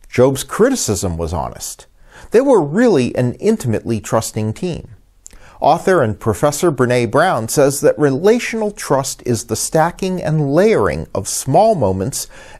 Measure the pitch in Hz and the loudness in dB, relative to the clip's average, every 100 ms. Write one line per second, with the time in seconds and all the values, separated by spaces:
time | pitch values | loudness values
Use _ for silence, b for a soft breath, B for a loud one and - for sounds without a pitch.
0 | - - 131 131 - - 247 262 - 98 | -4 2 2 2 -4 0 2 2 -2 -2
1 | 95 82 80 85 62 - - - - B | -4 -4 -4 -4 -6 -10 -14 -16 -20 B
2 | B B B 214 277 226 147 180 247 156 | B B B 2 4 2 2 2 2 2
3 | 120 - 123 - 208 226 120 104 - 110 | 0 0 -2 -2 -2 -2 -2 -4 -4 -6
4 | - 117 - 113 107 110 180 - - - | -2 -2 -2 -4 -6 -4 -8 -8 -12 -20
5 | _ _ - B B B 131 165 - 180 | _ _ -20 B B B 0 2 2 2
6 | 113 101 113 104 147 143 180 135 120 123 | 2 0 -2 0 0 0 0 2 2 2
7 | 117 127 180 139 113 - 139 139 143 - | 2 2 2 0 -2 2 2 2 0 2
8 | 147 131 196 240 - 226 208 208 - 135 | 2 2 2 2 0 -4 -6 -6 -2 -2
9 | 139 - - 113 - 110 - 160 165 - | -2 -6 -4 -4 -4 -6 -2 0 0 -2
10 | 185 180 - 156 143 151 214 175 95 73 | -6 -4 -2 -2 0 2 4 4 0 -2
11 | - - 98 - - 175 220 190 101 95 | -6 -6 -6 -6 0 2 4 2 0 0
12 | 98 - - B B | -4 -6 -10 B B